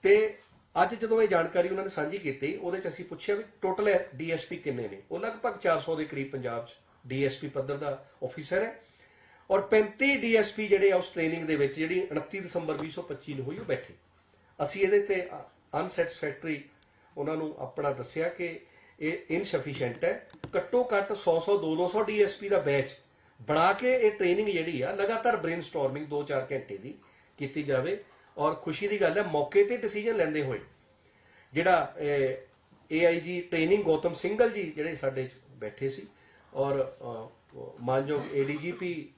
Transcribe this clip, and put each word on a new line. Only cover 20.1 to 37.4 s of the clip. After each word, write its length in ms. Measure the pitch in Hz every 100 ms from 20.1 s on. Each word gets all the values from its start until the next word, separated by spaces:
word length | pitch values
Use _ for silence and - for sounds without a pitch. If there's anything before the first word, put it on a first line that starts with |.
| - - - - -
ਘੱਟੋ 320 | - 240 254 208
ਘੱਟ 160 | 196
ਸੌ 280 | 202 - 165
ਸੌ, 180 | 165 202
ਦੋ 180 | 160 160
ਦੋ 120 | 175
ਸੌ 140 | 208
ਡੀ 200 | 214 208
ਐਸ 140 | 202 -
ਪੀ 120 | 196
ਦਾ 100 | 190
ਬੈਚ 380 | 143 139 135 - _ _ _ _
ਬਣਾ 300 | 113 151 175
ਕੇ 220 | 202 247
ਇਹ 180 | 254 214
ਟ੍ਰੇਨਿੰਗ 360 | 208 180 180 214
ਜਿਹੜੀ 340 | 180 160 143
ਆ 100 | 135
ਲਗਾਤਾਰ 440 | 202 202 226 233 220
ਬ੍ਰੇਨਸਟਾਰਮਿੰਗ 720 | 160 170 156 165 135 139 151
ਦੋ 160 | 147
ਚਾਰ 240 | 143 139 127
ਘੰਟੇ 240 | 139 - 98
ਦੀ 180 | 117 156 - _ _ _
ਕੀਤੀ 240 | 139 151
ਜਾਵੇ। 420 | 143 131 156 208 - _ _ -
ਔਰ 160 | 151
ਖੁਸ਼ੀ 340 | 160 - 156 202
ਦੀ 120 | 208
ਗੱਲ 180 | 180 165
ਹੈ, 40 |
ਮੌਕੇ 420 | 185 151 147 196
ਤੇ 120 | 202 240
ਡਿਸੀਜਨ 400 | 220 208 220 202
ਲੈਂਦੇ 260 | 160 151
ਹੋਏ 180 | 135 110 - _ _ _ _ _ _ - _
ਜਿਹੜਾ, 420 | 139 175 175 139 -
ਅਹ, 380 | 147 143 135 127 - _ _ _ _
ਏ 120 | 156
ਆਈ 160 | 170 170
ਜੀ 200 | 160 180
ਟ੍ਰੇਨਿੰਗ 440 | 170 165 160 208
ਗੌਤਮ 280 | 165 156 175
ਸਿੰਘਲ 380 | - 180 214 233
ਜੀ 120 | 208
ਜਿਹੜੇ 320 | 175 151 156
ਸਾਡੇ 320 | 151 135 131 127
'ਚ 40 | - _
ਬੈਠੇ 380 | - 107 - 135
ਸੀ 180 | - - _ _ _ _
ਔਰ, 420 | 135 139 139 131 -
ਅਹ, 720 | 127 113 - -